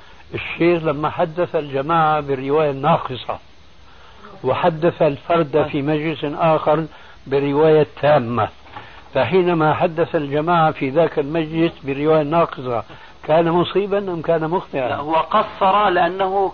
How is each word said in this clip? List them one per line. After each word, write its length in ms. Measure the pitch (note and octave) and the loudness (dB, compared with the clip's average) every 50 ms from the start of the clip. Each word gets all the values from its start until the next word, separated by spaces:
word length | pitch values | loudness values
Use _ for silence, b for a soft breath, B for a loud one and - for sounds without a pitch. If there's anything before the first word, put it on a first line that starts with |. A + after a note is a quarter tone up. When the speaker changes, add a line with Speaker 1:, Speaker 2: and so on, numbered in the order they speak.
| B B B B B B - | B B B B B B -10
Speaker 1:
الشيخ 500 | A#2 - - - - E3 E3+ F3 E3 D#3+ | -10 -8 -8 -4 0 2 2 2 2 0
لما 260 | D#3 C#3+ D3 D3+ C#3+ | -2 -2 -2 -2 -4
حدث 460 | - - F3+ E3 D#3 F3 F3 - - | -2 -2 -4 -2 -2 -4 -4 -2 -2
الجماعة 640 | D#3+ D3 C#3+ C3 C3+ C3+ D#3 E3+ E3 D#3 D#3 D#3 D3+ | -4 -4 -2 -4 -4 -2 0 2 2 2 2 2 0
بالرواية 520 | D3 C#3 C3+ B2+ C3+ C#3 C#3+ D#3 D#3 D3 | 0 -2 -4 -4 -2 0 2 2 2 2
الناقصة 680 | C3+ C3+ C#3 D#3 E3 - - - B2+ A2+ - - G#2 - - - - - - - - - B B B B B B B B B B B B - | 0 0 0 0 0 0 0 -6 -10 -10 -8 -10 -10 -10 -10 -20 -20 -20 -20 -20 -20 -20 B B B B B B B B B B B B -2
وحدث 580 | B2+ B2+ - - F3+ D#3+ D#3 D#3+ E3+ - - | -2 -2 0 0 0 0 2 0 0 2 2
الفرد 680 | F3 D3+ C#3+ - - - E3+ E3+ D#3+ C#3 C#3+ D3+ C#3+ D3 | 0 0 0 -2 -4 -2 0 0 0 2 2 0 0 0
في 100 | D#3+ D3 | -2 -4
مجلس 380 | C3+ D3 D#3 D3+ D3+ D#3 D3+ C3 D#3 | -2 0 -2 -2 -2 -4 -6 -4 -6
آخر 600 | C#3+ D3+ E3+ E3+ D#3+ D#3 D3 - D#3 D3+ D#3+ D#3+ D3+ B B B B B B B B2+ | -6 -4 0 0 2 2 2 2 2 2 0 0 -6 B B B B B B B -2
برواية 600 | C3+ C#3+ C#3 C#3+ C#3 C#3+ D#3 D#3+ D#3 D#3 D3 - - - | -2 0 0 0 2 4 4 6 6 4 4 2 -2 -2
تامة، 480 | - D3 D3+ C#3 A#2+ A2+ A#2+ A2+ G#2 F#2 - - B B B B B B B B B B - | 2 4 4 4 2 0 -2 -2 -2 -2 -4 -14 B B B B B B B B B B -2
فحينما 600 | C3+ B2 A#2 E3+ F#3+ F3 F3+ F3 D#3+ D#3 D#3 C3+ | -2 0 2 2 2 2 2 2 2 2 2 2
حدث 420 | A2 E3+ F#3 D#3+ E3 D#3+ - - | 2 0 -2 0 0 -2 0 0
الجماعة 560 | E3 D3 C#3 C#3 D3+ D#3 E3+ F3 E3+ D#3+ D#3 | -4 -2 0 -2 -2 0 2 2 4 4 2
في 180 | C#3 - C#3+ C3 | 0 0 -4 -2
ذاك 300 | C3 E3 E3 D3 - D#3 | 2 2 2 2 2 -2
المجلس 540 | C#3+ C#3 D#3+ E3+ D#3+ D#3 D#3+ E3 E3 E3 - - - | -4 -2 -2 -4 -4 -2 -2 0 0 0 -2 -6 -8
بالرواية 380 | C3+ C#3 C#3 D3 D#3 D#3+ D#3 | -6 -4 -2 0 2 2 2
الناقصة 640 | D3+ C#3+ E3 E3+ E3 - - D3+ B2+ B2+ A#2+ A2 - B B B B B B B - | 2 2 2 0 0 0 -2 -8 -6 -4 -4 -4 -6 B B B B B B B -2
كان 280 | - D3+ E3+ E3+ E3 | 2 2 2 4 2
مصيباً 460 | E3 F3 E3 - - F#3 G3+ G3 G3 G3+ | 2 0 0 0 0 -2 -2 0 -2 -4
أم 240 | G3+ F#3+ F3 E3 | -2 -4 -6 -6
كان 280 | C#3+ - E3 D#3+ D#3+ D#3 | -2 0 0 0 0 -2
مخطئاً؟ 400 | E3+ F#3+ - - - C#3 B2+ A#2 | -4 -4 -4 -4 -4 -4 -2 -2
Speaker 2:
لا، 60 | - | -4
هو 180 | D3 C#3+ D#3 D#3+ | -4 -4 -2 0
قصر 760 | D#3+ D#3 - - G#3+ G#3 - - - G3+ F#3+ F#3+ G#3 G#3 G3 | 0 0 2 0 0 0 0 -2 0 2 2 4 4 2 2
لأنه 640 | F3 F3 F3 E3+ F#3 F#3+ F#3+ F#3+ F#3 G3+ G3 F3+ | 2 2 0 0 0 -2 -2 -2 0 0 -2 -2